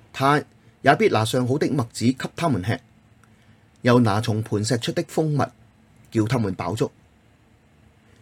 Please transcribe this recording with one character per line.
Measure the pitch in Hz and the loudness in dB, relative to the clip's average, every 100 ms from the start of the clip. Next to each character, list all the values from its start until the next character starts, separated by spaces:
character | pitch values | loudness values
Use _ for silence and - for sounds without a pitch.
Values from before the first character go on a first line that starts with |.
| _ | _
他 | - 139 147 - _ _ _ | -2 2 2 0 _ _ _
也 | 127 | 2
必 | 156 214 | 4 4
拿 | 110 | 2
上 | 113 131 123 | 0 0 0
好 | 139 | 0
的 | 180 | 0
麥 | 143 117 | -2 -4
子 | - | -2
給 | 117 131 - - | 0 0 -6 -4
他 | 165 | -2
們 | 101 | -2
吃， | 95 - - _ _ _ _ _ _ _ _ _ | -2 -4 -8 _ _ _ _ _ _ _ _ _
又 | 123 120 | 2 4
拿 | 113 101 | 4 2
從 | 113 107 | 0 -2
磐 | 107 104 | -2 -2
石 | 107 127 | -2 -2
出 | - | -2
的 | 175 170 | -4 -4
蜂 | - 156 | -2 -2
蜜， | 147 - - _ _ _ _ _ | -2 -4 -8 _ _ _ _ _
叫 | 113 107 | -2 0
他 | 127 | 0
們 | 101 | -2
飽 | 92 87 110 | -4 -6 -4
足。 | - - _ _ _ _ _ _ _ _ _ _ _ _ | -4 -6 _ _ _ _ _ _ _ _ _ _ _ _